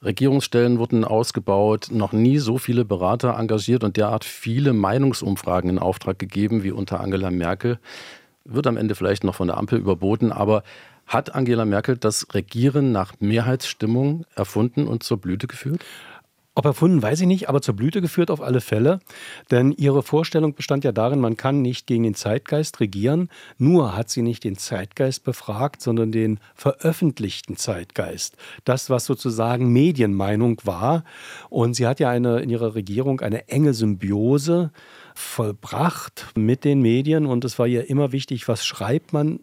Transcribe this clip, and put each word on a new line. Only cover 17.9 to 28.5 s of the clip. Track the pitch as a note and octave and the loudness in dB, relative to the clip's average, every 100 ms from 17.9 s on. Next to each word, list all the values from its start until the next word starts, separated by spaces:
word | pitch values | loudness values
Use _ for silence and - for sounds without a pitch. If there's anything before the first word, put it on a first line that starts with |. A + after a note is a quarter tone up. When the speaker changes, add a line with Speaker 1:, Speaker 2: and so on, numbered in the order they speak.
| G3 | 0
Speaker 2:
geführt | E3+ - E3+ | -2 0 0
auf | D3+ | 0
alle | B2+ B2+ | 0 -2
Fälle. | - A2 C3+ F#3+ _ - - - - | 0 2 4 2 _ -20 -18 -14 0
Denn | B2 C3+ | 4 4
ihre | D3 C#3+ C3+ | 4 2 2
Vorstellung | - D3 E3 D#3+ D#3 C#3+ | 2 0 2 0 0 -2
bestand | - C#3 | -2 0
ja | C#3 | 0
darin, | G#2+ A#2 C#3 | 0 0 2
man | A#2 A2+ | 0 0
kann | C3+ C#3+ | 0 0
nicht | B2+ B2 - | 0 -2 -2
gegen | A#2 | 0
den | A2+ G2+ | 0 -2
Zeitgeist | G#2 A#2+ - D3+ D#3 - | -2 -2 -2 -2 -2 -2
regieren. | A2 G2 A#2 D#3+ F3 - - - | -2 0 0 0 -2 -8 -16 0
Nur | C3 F3 A#2+ F#2+ | 4 6 4 -2
hat | A#2 | -4
sie | B2+ | -2
nicht | A#2 A2+ | -2 -2
den | A2 F#2+ | -6 -6
Zeitgeist | - F#2+ G2 - C3+ C3 | -6 -6 -6 -2 -2 -2
befragt, | - - - G#2 C#3+ - | -6 -8 -8 -4 -4 -4
sondern | B2 A2+ A2 | -2 0 0
den | A2+ A2 G#2+ - - | 0 0 -2 -8 -4
veröffentlichten | C#3+ - E3 D#3+ E3 - G2+ - - F2 | -2 0 -2 0 -2 -2 -6 -8 -12 -8
Zeitgeist. | - F2+ F2 - F2 E2+ - _ - | -6 -6 -6 -8 -6 -8 -12 _ -20